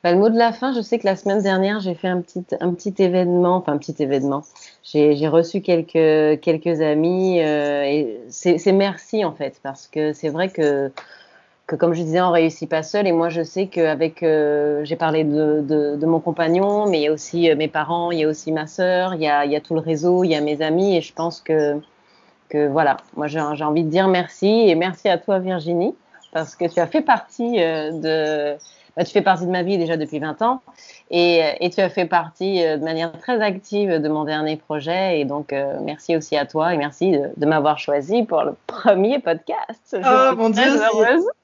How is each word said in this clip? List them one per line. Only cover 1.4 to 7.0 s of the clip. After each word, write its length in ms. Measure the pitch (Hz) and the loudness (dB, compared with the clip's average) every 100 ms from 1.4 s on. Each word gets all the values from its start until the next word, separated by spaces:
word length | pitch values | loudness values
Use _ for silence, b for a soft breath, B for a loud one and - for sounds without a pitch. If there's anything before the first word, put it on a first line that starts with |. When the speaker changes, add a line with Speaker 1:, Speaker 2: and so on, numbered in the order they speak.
Speaker 1:
dernière, 380 | 196 190 196 208 | 2 2 0 -2
j'ai 140 | 190 | -4
fait 140 | 165 185 | -4 -2
un 120 | 180 | -4
petit, 240 | 175 180 180 - | -4 -12 -8 -4
un 120 | 175 | -4
petit 220 | 175 208 190 | -4 -6 0
événement, 580 | 190 180 180 180 175 185 | 2 2 2 2 4 2
enfin 160 | 175 | 0
un 60 | 143 | -4
petit 220 | 139 147 | -6 -4
événement. 420 | 143 139 139 139 - B B B | 0 0 0 -4 -8 B B B
J'ai, 320 | - 151 147 143 | -4 2 4 4
j'ai 120 | 151 | 4
reçu 320 | 160 170 202 | 2 2 -2
quelques, 800 | 190 170 165 165 156 156 151 151 | 0 0 0 2 4 4 4 2
quelques 400 | 170 160 165 160 | 0 0 0 0
amis, 600 | 156 151 | 0 2